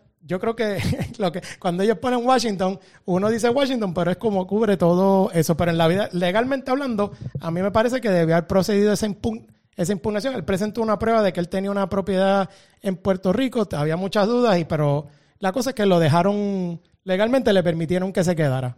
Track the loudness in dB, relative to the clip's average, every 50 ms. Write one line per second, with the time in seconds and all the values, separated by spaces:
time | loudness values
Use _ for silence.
0 | _ _ _ _ -10 -8 -8 -4 -4 -4 -2 -2 -4 -2 -2 -2 -2 -2 -2 -4
1 | -6 -8 -6 -4 -4 -4 -4 -6 -12 -12 -18 -6 -4 -4 -2 2 2 0 0 0
2 | -2 -2 -2 0 2 2 2 2 2 -2 -2 -2 -2 -2 -2 -6 -12 -20 -20 -14
3 | _ -2 -2 0 2 0 0 2 0 0 2 2 0 0 0 -2 -2 -2 -2 -2
4 | -2 -2 -2 -2 -2 -2 0 -2 -2 -2 -2 0 2 2 2 2 4 2 4 4
5 | 4 4 4 4 2 2 0 0 0 2 0 0 2 0 2 2 2 2 2 0
6 | -2 -2 -2 -2 0 0 2 0 0 0 -2 -4 -2 -2 -2 -2 -2 -4 -2 -2
7 | -2 -4 -4 -12 -14 -12 -10 -8 -6 -4 -2 -2 -2 2 2 2 2 2 0 0
8 | 0 2 2 4 4 4 2 0 0 2 0 2 2 2 2 2 4 2 2 0
9 | -2 -4 -4 -4 -6 -6 -6 -6 -12 -20 -20 _ _ _ _ -4 -2 -2 -2 -2
10 | -2 -4 -4 -2 -4 -4 -4 -4 -4 -4 -2 -2 -2 -4 -2 -4 -2 -2 -2 0
11 | 0 2 2 2 2 2 0 -2 -4 -4 -4 -4 -4 -2 -2 -2 -2 -2 -2 -4
12 | -2 0 0 2 2 2 2 2 0 -2 -8 -20 _ _ _ _ -6 -6 -6 -2
13 | -2 -2 -2 0 0 0 0 2 0 -2 0 -2 -2 -2 -2 -2 -2 -2 -2 -2
14 | -4 -2 0 0 2 2 2 2 2 4 2 2 0 -2 -2 0 0 0 0 -2
15 | -4 -8 _ _ _ _ _ _ -4 -2 -2 -2 -4 -4 -2 0 2 4 4 4
16 | 4 4 4 4 2 2 0 0 -2 -2 -2 -4 -4 -6 -8 -10 _ _ _ _
17 | _ -4 0 0 2 2 2 2 2 4 2 4 2 2 0 -2 -2 -2 0 -2
18 | -2 -2 0 0 0 0 2 2 0 0 0 -2 -4 -6 -8